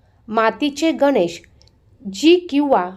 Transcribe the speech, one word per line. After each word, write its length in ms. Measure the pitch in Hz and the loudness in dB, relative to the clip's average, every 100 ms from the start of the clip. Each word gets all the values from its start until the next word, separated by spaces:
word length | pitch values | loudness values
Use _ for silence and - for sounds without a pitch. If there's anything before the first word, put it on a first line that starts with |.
| _ _ - | _ _ -8
मातीचे 640 | 220 220 220 294 285 320 | -2 0 0 -4 -2 -2
गणेश 500 | 262 285 262 170 - - _ _ _ _ _ 202 | 0 0 2 0 -4 -20 _ _ _ _ _ -16
जी 340 | 196 311 359 349 | 0 4 4 2
किंवा 400 | 277 294 233 180 | -2 2 0 0